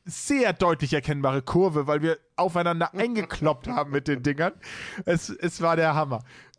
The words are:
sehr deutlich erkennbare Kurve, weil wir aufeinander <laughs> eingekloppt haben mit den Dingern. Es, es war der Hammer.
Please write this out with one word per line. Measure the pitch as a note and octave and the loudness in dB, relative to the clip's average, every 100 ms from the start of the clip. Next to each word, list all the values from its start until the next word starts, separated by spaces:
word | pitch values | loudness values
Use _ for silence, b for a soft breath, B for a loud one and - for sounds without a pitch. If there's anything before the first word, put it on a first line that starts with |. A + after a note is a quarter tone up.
| - | -14
sehr | - - C#4 A3+ | -8 0 2 2
deutlich | E3 F3 E3 C#3 | 2 2 2 0
erkennbare | D3 C#3+ C#3+ C3+ C3+ | 0 0 0 0 0
Kurve, | C3 F3 F#3 D3+ C#3 | 2 2 4 2 0
weil | D3+ | 0
wir | D#3+ D#3+ _ - | 0 -2 _ -2
aufeinander | F3+ F3 F3 E3 E3+ | 0 0 0 0 -2
<laughs> | |
eingekloppt | F#3 A#3 A3 - - D3+ C#3+ B2+ | -2 -2 -2 -4 0 0 0 -2
haben | B2 C#3+ | -4 -2
mit | C#3 C#3 | -2 -2
den | C3+ | -2
Dingern. | C#3 C#3+ E3+ - B B B B | 0 0 -2 -4 B B B B
Es, | F#3 F3 - | -2 -2 -2
es | G3+ F3 - | -6 -6 0
war | E3+ E3 | 0 2
der | D#3+ | 2
Hammer. | D3+ D3 A#2 - B B | 2 0 -4 -8 B B